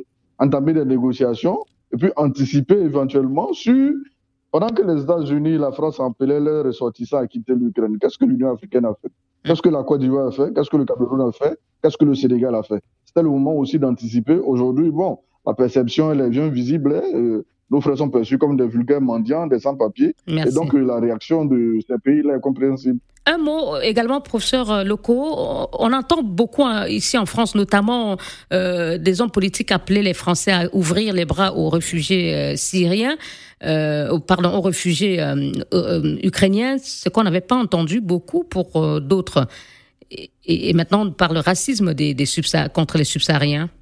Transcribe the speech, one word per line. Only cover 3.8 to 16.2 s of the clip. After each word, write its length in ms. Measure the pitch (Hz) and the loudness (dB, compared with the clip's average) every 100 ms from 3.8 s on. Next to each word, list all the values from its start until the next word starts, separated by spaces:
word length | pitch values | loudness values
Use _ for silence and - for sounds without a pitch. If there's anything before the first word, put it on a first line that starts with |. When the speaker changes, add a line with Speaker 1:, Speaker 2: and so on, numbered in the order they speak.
| 277 277 - _ _ _ - | 2 -2 -8 _ _ _ -2
Speaker 1:
pendant 180 | 156 220 | 0 0
que 140 | 226 | 0
les 200 | 196 156 | 2 2
États-Unis, 560 | 139 170 143 147 156 160 | 0 0 0 0 2 2
la 140 | 139 | 0
France 280 | 135 156 151 | -2 -4 -2
empêchait 400 | 127 113 135 147 | -4 0 0 2
leurs 240 | 147 151 | 2 0
ressortissants 540 | 131 120 120 117 120 143 | -2 -2 -4 -4 -2 -2
à 80 | 123 | -2
quitter 280 | 120 113 | -6 0
l'Ukraine, 440 | 123 120 104 110 107 | 0 0 0 -2 0
qu'est-ce 160 | - - | -2 2
que 80 | |
l'Union 260 | 120 123 131 | 2 2 0
africaine 360 | 117 - 127 117 | -2 -2 0 0
a 80 | |
fait ? 160 | 104 - _ _ _ | -4 -10 _ _ _
Qu'est-ce 160 | 147 165 | -2 2
que 80 | 175 | 2
la 140 | 151 | 2
Côte 180 | 127 147 | 0 0
d'Ivoire 280 | 131 139 131 | 2 0 0
a 20 | |
fait ? 240 | 135 139 | 0 0
Qu'est-ce 160 | 233 143 | 0 0
que 80 | 151 | 0
le 80 | 131 | 0
Cameroun 340 | 123 123 135 | 0 0 0
a 120 | 123 | -2
fait ? 260 | - 147 311 _ - | 0 -4 -4 _ -2
Qu'est-ce 160 | 156 - | 0 4
que 80 | 151 | 2
le 80 | |
Sénégal 400 | 135 131 123 127 | 4 2 2 2
a 80 | 113 | 0
fait ? 200 | 104 104 _ _ | -2 -6 _ _
C'était 180 | _ 170 | _ 0
le 60 | 160 | 2
moment 260 | 139 139 | 2 0
aussi 240 | 156 135 160 | 0 0 0
d'anticiper. 600 | 135 120 117 117 113 165 | 0 -2 -2 -2 2 2
Aujourd'hui, 520 | - 127 123 127 165 | 2 0 0 2 0
bon, 280 | 156 185 - _ _ | 0 -2 -4 _ _
la 80 | - | -4
perception, 600 | 107 123 135 120 - 156 | 0 2 2 0 0 0
elle 100 | 147 | 2